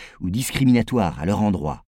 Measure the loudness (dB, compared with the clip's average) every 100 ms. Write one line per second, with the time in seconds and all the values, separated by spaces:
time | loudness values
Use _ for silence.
0 | -20 -10 -4 -4 -4 0 4 4 2 0
1 | 0 -2 -2 0 0 0 -4 -8 _